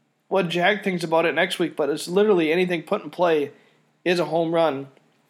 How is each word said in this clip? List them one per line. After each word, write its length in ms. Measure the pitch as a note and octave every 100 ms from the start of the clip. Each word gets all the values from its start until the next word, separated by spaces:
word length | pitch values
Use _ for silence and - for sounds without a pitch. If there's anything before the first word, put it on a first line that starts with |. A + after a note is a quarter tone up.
| _ _ _
what 220 | F#3+ F3
Jack 340 | E3 F3+ G#3
thinks 200 | G3+ F3
about 220 | D#3+ E3 E3
it 80 |
next 240 | C#3+ F3+ F3+
week, 180 | E3+ -
but 140 | C#3+
it's 180 | D3+ -
literally 440 | F3+ G#3+ F#3 D#3
anything 320 | E3+ F3+ E3+
put 200 | D#3 G#3
in 60 | D3+
play 420 | - F3 D#3 C#3 - _ _ _ _ E3
is 140 | F3
a 60 | D3+
home 280 | D#3+ E3
run, 360 | E3 D#3+ C3+ C3+ - _ _ _